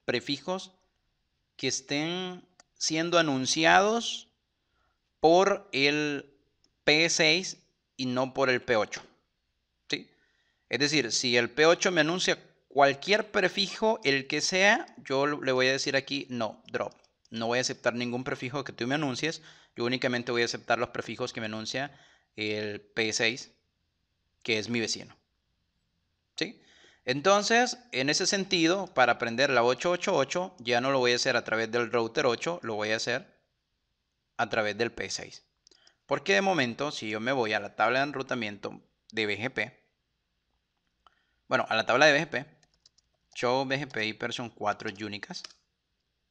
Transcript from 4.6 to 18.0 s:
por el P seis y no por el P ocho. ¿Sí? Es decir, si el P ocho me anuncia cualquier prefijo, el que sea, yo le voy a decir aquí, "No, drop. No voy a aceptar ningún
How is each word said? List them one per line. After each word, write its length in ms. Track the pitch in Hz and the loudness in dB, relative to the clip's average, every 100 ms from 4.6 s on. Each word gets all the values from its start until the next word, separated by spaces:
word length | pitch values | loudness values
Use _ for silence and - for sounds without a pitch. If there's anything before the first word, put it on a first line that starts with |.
| _ _ _ _ _ _ | _ _ _ _ _ _
por 480 | 156 175 196 196 - | 4 6 6 2 -4
el 580 | 131 139 151 147 143 - _ _ _ _ _ | 0 2 2 0 -4 -8 _ _ _ _ _
P 260 | - 151 165 | 2 2 4
seis 500 | 165 160 165 185 - _ _ _ - | 4 4 2 -2 -10 _ _ _ -8
y 120 | 127 | -4
no 260 | 123 131 | -2 -2
por 160 | 131 131 | 0 2
el 120 | 123 | 2
P 140 | - 113 | 2 2
ocho. 260 | 98 - - _ _ _ _ _ _ _ - | 2 -4 -16 _ _ _ _ _ _ _ -8
¿Sí? 220 | - - _ _ _ _ _ - | -8 -8 _ _ _ _ _ -8
Es 120 | 123 | -2
decir, 340 | 147 151 117 | 0 0 0
si 240 | - 127 120 | -2 2 2
el 120 | 120 | 2
P 160 | - 156 | 4 4
ocho 240 | 175 202 | 4 2
me 80 | 175 | 2
anuncia 360 | 151 180 190 165 - _ _ | 2 0 -2 -2 -6 _ _
cualquier 640 | 135 139 131 - 208 208 | 4 4 4 0 0 0
prefijo, 720 | 208 180 - 190 - 220 220 | 0 0 0 -6 -2 0 0
el 240 | 139 139 135 | 0 0 0
que 140 | 151 | -2
sea, 460 | - 185 196 240 339 - | 0 2 4 4 0 -12
yo 300 | - 135 143 | -4 0 0
le 240 | 147 131 | -2 0
voy 140 | 127 127 | 2 2
a 60 | |
decir 220 | 135 147 135 | 2 0 -2
aquí, 300 | 131 139 - | -2 -6 -6
"No, 320 | 123 107 - - | -4 -4 -6 -8
drop. 200 | 117 101 - _ _ - | -6 -6 -10 _ _ -14
No 160 | 113 113 | -6 -2
voy 140 | 120 | 0
a 20 | |
aceptar 320 | 127 127 123 | -2 -2 -4
ningún 300 | 117 | -2